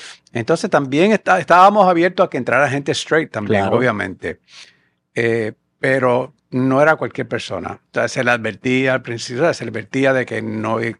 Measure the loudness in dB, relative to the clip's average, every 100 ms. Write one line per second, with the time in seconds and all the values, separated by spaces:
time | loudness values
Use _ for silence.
0 | -20 -20 _ -8 -2 -2 0 0 0 2
1 | 4 2 2 0 4 6 8 6 4 4
2 | 0 0 -2 -2 0 2 2 0 -4 -4
3 | -2 -2 -2 -6 -2 0 0 0 0 -2
4 | -6 -8 -10 -10 _ -20 -20 _ _ _
5 | _ -4 -2 -2 -4 -8 _ _ -2 2
6 | 2 0 -2 _ _ -2 0 4 4 2
7 | -2 -8 -8 -8 -6 -8 -8 -12 _ -4
8 | -4 -2 0 0 -2 -6 -2 0 0 -2
9 | -4 -10 -8 -2 -2 -2 -8 -10 -6 0
10 | 2 0 -2 -6 -6 -6 -4 -4 -4 -8